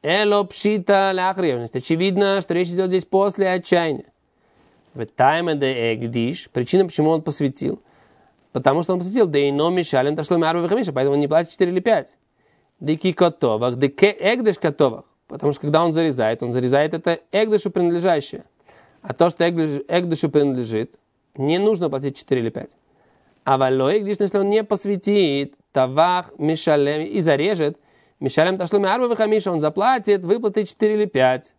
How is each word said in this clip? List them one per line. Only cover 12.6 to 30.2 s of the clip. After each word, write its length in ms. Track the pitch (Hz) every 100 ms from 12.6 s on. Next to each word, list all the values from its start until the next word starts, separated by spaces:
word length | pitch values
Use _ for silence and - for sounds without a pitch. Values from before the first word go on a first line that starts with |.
| _ _
Да 160 | 139 156
кикотовах. 800 | 185 165 175 160 127 107 123 123
Да 120 | 139
ке 260 | - 202 208
эгдиш 400 | 185 247 220 180
котовах. 460 | 165 143 139 110 - _ _
Потому 240 | - 147
что 100 | 143
когда 220 | 147 156
он 80 | 170
зарезает, 500 | 160 165 127 110 113
он 80 | 120
зарезает 440 | 123 123 139 151
это 260 | 165 170 165 _
эгдишу 400 | 196 220 208 202
принадлежащее. 760 | 180 175 170 185 160 139 - - _ _ _ _ _
А 120 | -
то, 160 | - 170
что 180 | 160 170
эгдиш-, 360 | 170 156 143 -
эгдишу 400 | 175 175 160 156
принадлежит, 680 | 147 143 127 113 110 120 _ _ _ _ -
не 220 | 139 175
нужно 300 | 208 202 165
платить 300 | 135 139 131
четыре 220 | - 127
или 100 | 113
пять. 260 | - - _ _ _ _ _ _ _
А 120 | - 135
валой 440 | 131 131 131 208
эгдиш, 160 | 202 202
если 200 | 196 202
он 120 | 196
не 120 | 214
посвятит, 920 | 214 202 202 196 202 202 165 139 143 _ _
тавах 600 | 139 131 135 175 180 175 -
мишалем 680 | 151 160 - 147 143 151 156
и 140 | -
зарежет, 580 | 165 139 175 190 147 - _ _ _ _
мишалем 380 | 135 - 170 190
ташломи 300 | 175 202 196
арба 180 | 226 247
вехамиша, 440 | 226 214 214 202
он 100 | 170
заплатит 640 | 151 156 220 262 208 202